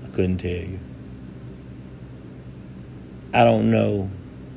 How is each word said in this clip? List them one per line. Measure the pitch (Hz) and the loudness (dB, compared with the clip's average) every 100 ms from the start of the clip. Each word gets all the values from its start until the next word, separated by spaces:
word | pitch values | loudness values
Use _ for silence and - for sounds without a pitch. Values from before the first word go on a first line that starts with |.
I | 64 | -4
couldn't | - 92 90 | 2 2 2
tell | 92 | 0
you. | 87 85 92 - - - - - - - - - - - - - - - - - - - - - - - - - | -4 -4 -8 -10 -14 -14 -14 -14 -14 -14 -14 -14 -14 -14 -14 -14 -14 -14 -14 -14 -14 -14 -14 -14 -16 -14 -14 0
I | 120 | 8
don't | 117 110 110 | 8 8 6
know | 110 104 104 95 98 - - - | 6 6 2 0 -6 -12 -14 -14